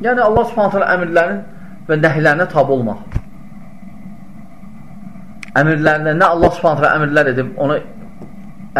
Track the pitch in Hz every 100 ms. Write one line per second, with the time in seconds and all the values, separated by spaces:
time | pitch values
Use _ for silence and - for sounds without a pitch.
0 | 220 247 214 226 226 - 196 196 - 180
1 | 170 170 175 202 - - - - - 156
2 | 160 151 151 151 180 160 135 135 113 101
3 | - - - - - - - - - -
4 | - - - - - - - - - -
5 | - - - - - 127 156 156 156 151
6 | 156 156 190 170 170 - 170 147 151 156
7 | 147 151 139 123 123 - 143 147 - -
8 | - - - - - - - 139